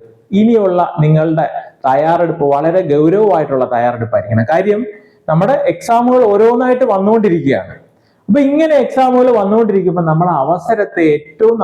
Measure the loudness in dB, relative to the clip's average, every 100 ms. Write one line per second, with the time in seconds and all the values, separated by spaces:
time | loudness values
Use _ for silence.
0 | -8 _ -4 0 2 2 2 0 -2 0
1 | 2 2 0 -2 -4 -6 -14 _ -2 0
2 | 0 0 -2 -2 0 0 0 0 0 2
3 | 2 2 2 0 0 -2 -2 0 -2 -2
4 | -4 -4 -2 -2 0 0 0 -2 -4 -12
5 | -20 _ -4 -2 0 0 -2 -4 -2 0
6 | 2 2 2 2 2 2 0 0 0 0
7 | 2 2 2 0 -2 -4 -6 -18 _ _
8 | _ _ -2 0 2 2 2 0 0 0
9 | 2 2 2 2 0 0 0 0 0 -2
10 | -2 0 0 -2 -2 -4 -2 -4 -4 -2
11 | 0 0 -6 -2 0 0